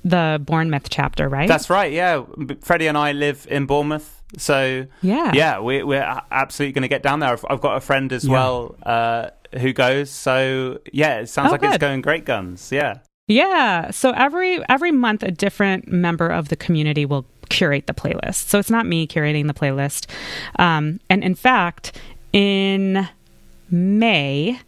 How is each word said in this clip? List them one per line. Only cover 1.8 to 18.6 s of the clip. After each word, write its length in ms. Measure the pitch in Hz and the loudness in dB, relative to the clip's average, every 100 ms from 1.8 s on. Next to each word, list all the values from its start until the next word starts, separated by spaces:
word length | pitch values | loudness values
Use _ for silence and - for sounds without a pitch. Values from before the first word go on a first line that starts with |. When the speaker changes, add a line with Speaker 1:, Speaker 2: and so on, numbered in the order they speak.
| 180 | 2
Speaker 2:
yeah. 300 | 156 180 156 120 - 131 | 0 0 0 -4 -10 -10
B-, 100 | 135 | -8
Freddie 260 | - 170 160 | 0 2 2
and 100 | 147 | 2
I 120 | 147 | 0
live 340 | 143 147 139 - | 0 -2 -2 -4
in 160 | 143 135 | -2 0
Bournemouth. 440 | 143 147 151 - - - - | 0 0 -6 -10 -20 -20 -8
So, 500 | - 139 131 131 135 - | 0 2 2 -2 -8 -2
Speaker 1:
Yeah. 300 | 185 254 330 | 0 2 2
Speaker 2:
yeah, 280 | 139 160 101 | 2 2 0
we, 220 | 113 135 | -2 -2
we're 180 | 143 139 | 0 -2
a-, 220 | 90 127 - | -2 -6 -4
absolutely 400 | 131 135 - 143 | -2 -2 -4 -4
gonna 160 | 135 127 | -2 -2
get 140 | 135 | 0
down 160 | 143 147 | 0 0
there. 100 | 139 | 0
I've, 140 | 117 - | -2 -4
I've 120 | 135 | -2
got 160 | 143 123 | 0 -2
a 40 | |
friend 320 | - 139 135 | 0 -2 0
as 120 | 127 | -2
Speaker 3:
Yeah. 80 | 135 | 2
Speaker 2:
well, 420 | 131 127 123 117 - | 2 2 -2 -8 -10
uh, 480 | - 117 117 117 - _ - - | -2 0 0 -2 -6 _ -14 -2
who 140 | 127 | -2
goes. 380 | 127 127 139 139 | 2 2 2 -4
So, 680 | - 139 131 135 131 127 - - | -4 0 2 0 -2 -4 -8 -8
yeah, 280 | 135 151 120 | 0 0 0
it 80 | 117 | -4
sounds 200 | - 143 | 0 2
Speaker 1:
Oh, 40 | |
Speaker 2:
like 100 | 147 | 2
it's 100 | 415 | 2
Speaker 1:
good. 60 | 349 | 2
Speaker 2:
going 200 | 143 135 | 0 0
great 220 | 135 160 | -2 -2
guns. 460 | - 113 90 90 - | -2 -4 -4 -12 -4
Yeah. 260 | 135 143 98 _ _ - | -2 -2 -6 _ _ 2
Speaker 1:
Yeah. 640 | 220 381 349 247 175 165 | 2 4 2 2 0 -4
So 180 | - 262 | 0 0
every, 500 | 240 269 339 370 359 - | 4 0 2 -2 -2 0
every 220 | 269 339 | 0 2
month, 300 | 285 240 214 | 2 2 0
a 80 | 196 | -4
different 580 | 170 202 - 196 185 - | -2 -2 0 0 0 -2
member 400 | 180 175 165 165 | 0 0 0 0
of 200 | 170 147 | 0 -2
the 80 | 165 | -4
community 500 | - 160 151 151 143 | 0 2 2 0 0
will 180 | 143 127 _ - | -2 -4 _ -6
curate 380 | - 170 143 - | 0 2 2 -2
the 80 | |
playlist. 540 | - - - - - - | -6 -4 -4 -4 -6 0
So 100 | |
it's 120 | 202 | 0